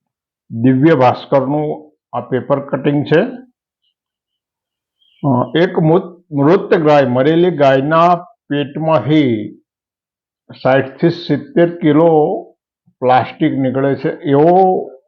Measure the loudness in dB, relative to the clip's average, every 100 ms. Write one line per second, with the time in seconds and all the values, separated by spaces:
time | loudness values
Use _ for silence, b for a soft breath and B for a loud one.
0 | _ _ _ _ -14 -2 0 2 2 4
1 | 2 0 -2 -2 -2 -4 -6 -8 -14 _
2 | _ -12 -6 -6 -2 -4 -4 -6 -2 -2
3 | 0 0 0 -6 -18 _ _ _ _ _
4 | _ _ _ _ _ _ _ _ _ _
5 | _ _ -2 -2 0 0 0 0 2 2
6 | -2 -14 _ -2 2 2 0 0 2 2
7 | 2 0 0 2 0 2 2 2 2 2
8 | 2 0 -4 _ -8 -6 -6 -6 -2 -2
9 | 2 2 2 -2 -6 -16 _ _ _ _
10 | _ _ _ _ -20 -6 0 0 -2 -2
11 | -2 -2 -4 -6 -4 0 0 0 0 2
12 | 4 2 0 -4 -10 _ _ _ _ -6
13 | 0 0 0 -4 -2 -2 -4 -2 -2 -2
14 | -6 -6 0 2 4 4 2 0 -6 -14